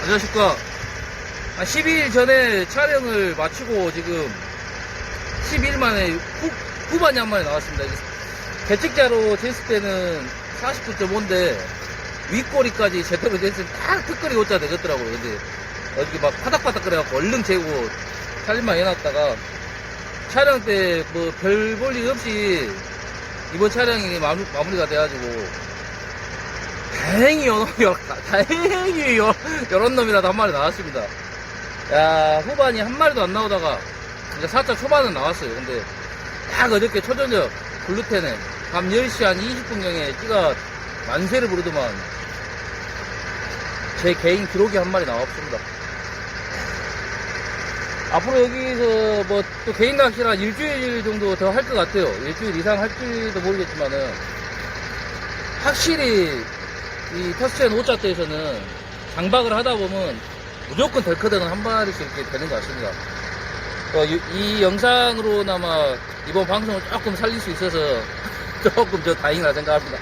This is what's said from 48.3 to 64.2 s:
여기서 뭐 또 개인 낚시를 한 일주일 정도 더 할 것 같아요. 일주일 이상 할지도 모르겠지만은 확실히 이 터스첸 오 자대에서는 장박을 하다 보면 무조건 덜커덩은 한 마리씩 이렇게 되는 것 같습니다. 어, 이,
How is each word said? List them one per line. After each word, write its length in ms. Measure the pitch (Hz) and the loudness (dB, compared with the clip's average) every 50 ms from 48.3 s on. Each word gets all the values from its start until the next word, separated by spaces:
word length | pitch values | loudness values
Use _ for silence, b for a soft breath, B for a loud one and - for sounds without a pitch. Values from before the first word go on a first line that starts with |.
| 262 262 247 | 6 6 6
여기서 800 | 247 240 262 262 254 254 233 240 233 220 220 220 214 214 208 202 180 | 6 4 -2 -2 -2 0 2 4 4 4 4 4 4 4 2 2 2
뭐 160 | 202 202 220 - - - - | 2 0 0 0 -6 -8 -6
또 80 | - 214 | -6 2
개인 220 | - 220 247 277 277 | 4 4 4 6 6
낚시를 320 | 277 247 214 214 240 233 | 6 6 6 2 2 2
한 100 | 214 190 | 4 2
일주일 640 | 196 214 214 190 302 302 294 269 254 247 240 233 214 | 2 -2 -2 -2 -2 -2 0 0 -2 -2 -2 -2 -2
정도 320 | 220 214 214 202 196 190 | -2 -2 0 2 0 2
더 140 | 175 185 190 | 4 2 2
할 120 | 190 240 262 - | 4 2 0 2
것 60 | 262 | 2
같아요. 320 | 214 170 170 - 202 180 135 - 104 123 | 2 2 2 2 2 2 2 0 0 -4
일주일 300 | 143 160 - 214 220 180 165 | -6 -6 -4 -4 -2 -2 0
이상 220 | 165 208 214 202 | 2 2 2 2
할지도 600 | 208 220 220 - 254 247 233 233 226 220 196 190 | 2 -2 -2 -4 -6 -4 -4 -2 -4 -2 -4 -2
모르겠지만은 720 | 175 185 196 196 185 - - 151 151 135 135 139 135 127 98 - - - - - - - - - - - - - - - - - - - - - - - - - - - - - - | 0 0 0 0 -2 -4 -2 -4 -2 -2 0 -2 -2 -2 -4 -6 -8 -8 -8 -10 -10 -8 -8 -8 -8 -8 -8 -8 -8 -8 -8 -8 -8 -8 -8 -8 -8 -8 -8 -8 -8 -8 -8 -2 0
확실히 800 | 269 285 - - 330 330 320 285 247 226 202 180 160 143 123 113 - - - - - - - - - - - - - 165 | 0 0 2 2 2 2 2 2 4 4 4 4 2 0 -2 -4 -6 -10 -12 -12 -12 -10 -10 -10 -10 -10 -10 -10 -8 -6
이 160 | 175 185 180 170 - | -4 -4 -4 -2 0
터스첸 320 | 247 262 - - 277 240 214 226 | -2 -2 2 4 2 4 4 2
오 60 | 247 | 2
자대에서는 760 | 262 247 - - 196 180 165 170 151 151 151 160 151 131 107 98 - - - - - - - - - - | 2 2 2 2 0 0 0 -2 -2 -2 -4 -4 -4 -4 -4 -6 -8 -12 -12 -12 -14 -14 -14 -12 -10 -6
장박을 380 | - 170 190 196 254 240 226 220 | -2 0 4 4 4 4 4 2
하다 200 | 220 240 254 247 | 2 2 2 2
보면 440 | 214 196 185 190 196 185 165 123 113 - - - - - - - - - - | 2 0 0 0 -2 -2 -2 -4 -6 -8 -12 -14 -14 -14 -14 -14 -12 -12 -8
무조건 360 | 135 160 262 311 - 269 196 | 0 2 2 4 4 0 2
덜커덩은 440 | 175 170 165 - 220 208 196 175 170 | 2 0 2 2 2 2 2 2 0
한 140 | 175 202 208 | -2 -2 -2
마리씩 380 | 226 226 220 214 196 185 - | 0 2 2 2 0 -2 -4
이렇게 220 | 160 135 - 139 135 - | -6 -8 -6 -8 -8 -6
되는 180 | - 175 147 165 | -4 -6 -4 -2
것 60 | 143 | -4
같습니다. 340 | 110 101 - - 127 117 101 92 - - - - - - - - - - - - - - - - - - - - | -4 -4 -4 -6 -6 -6 -6 -6 -6 -8 -10 -8 -8 -8 -8 -8 -8 -8 -8 -8 -8 -8 -8 -8 -8 -8 -2 2
어, 100 | 156 151 | 2 2
이, 160 | 151 160 170 | 2 2 -2